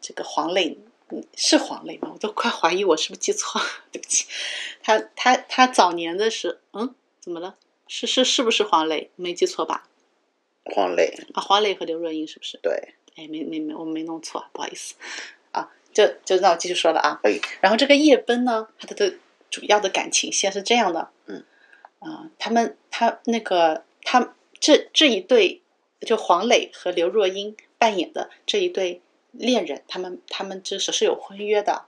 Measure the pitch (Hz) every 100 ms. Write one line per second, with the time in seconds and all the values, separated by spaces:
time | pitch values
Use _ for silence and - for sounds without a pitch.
0 | - - - - 156 190 156 - - _
1 | - - - - - 311 - 120 - -
2 | 156 - 208 - 240 - 165 185 196 160
3 | - 190 - 202 - 208 - - - -
4 | - - - - - - - - - 220
5 | - - 247 262 - - 247 247 180 170
6 | 165 185 220 - 180 - _ 196 254 -
7 | _ _ 180 170 185 - _ _ - -
8 | - 254 254 - 226 220 208 160 160 151
9 | - - 180 175 180 - 160 - - _
10 | _ _ _ _ _ _ - 104 92 85
11 | 80 - - - - 202 208 185 165 165
12 | 170 156 156 - - - - - - _
13 | _ - - 156 160 160 151 160 160 160
14 | 165 160 - - - - - - - -
15 | - - - - _ 180 - _ _ -
16 | 190 - - 190 190 165 - 175 165 156
17 | 147 - 107 87 - - 190 226 277 285
18 | 302 247 - 240 247 220 220 - - -
19 | 190 - _ _ - - - 208 196 -
20 | - - 165 - 196 202 196 240 190 165
21 | - _ - - - _ _ _ - _
22 | - 156 - - - 233 226 - _ -
23 | 233 - - 226 - 180 165 160 - _
24 | - 247 - - _ - - 294 - -
25 | 302 190 - 240 180 - _ _ _ _
26 | 208 220 - 175 226 214 - - 180 180
27 | 175 214 190 196 208 220 - - 226 190
28 | - - - - - 208 180 185 180 175
29 | _ _ _ - 240 233 151 135 - 190
30 | 180 180 - - 196 190 - 196 - -
31 | 202 - - 196 208 208 202 -